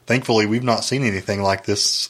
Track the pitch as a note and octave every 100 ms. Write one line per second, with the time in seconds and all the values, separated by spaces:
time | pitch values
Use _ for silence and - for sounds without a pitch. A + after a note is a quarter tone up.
0 | - B2+ B2+ A2 G#2 A2+ B2+ A2+ - C3+
1 | B2 F#2+ - G2+ G2 G2 - G2+ - -
2 | -